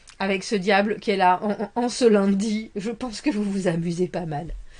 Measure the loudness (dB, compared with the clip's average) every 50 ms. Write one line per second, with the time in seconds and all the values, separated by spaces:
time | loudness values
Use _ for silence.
0 | _ -20 -8 -6 -2 -2 -2 -2 -2 -2 -4 -2 2 2 4 4 4 2 -2 -2
1 | -2 -2 0 4 4 4 4 4 0 -2 -2 -2 -4 -4 -2 -2 -2 -2 0 4
2 | 4 6 6 6 4 4 2 2 0 0 -2 -2 -4 -6 -8 -6 -6 -6 -6 -6
3 | -8 -10 -10 -4 -4 -2 -2 0 -2 -2 -2 -2 0 0 0 0 -2 -2 -2 -2
4 | -2 -4 -4 -6 -6 -6 -6 -6 -6 -8 -10 -12 -12 -16 -18 -20